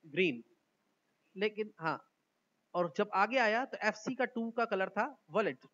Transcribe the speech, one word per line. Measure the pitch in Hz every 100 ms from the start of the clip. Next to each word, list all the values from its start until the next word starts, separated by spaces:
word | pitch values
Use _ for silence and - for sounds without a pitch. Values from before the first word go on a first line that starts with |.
| 165
Green। | 147 185 120 - _ _ _ _ _ _ _ _ 185
लेकिन | 214 214 214 -
हाँ, | 160 135 - _ _ _ _ _ _ 175
और | 175 175
जब | 208 190
आगे | 208 262
आया | 220 220 269
तो | -
एफ़सी | 214 214 - 254
का | 247
टू | 240 226
का | 226 226
color | 190 190
था | 202 254 262 _
valid। | 160 196 131 -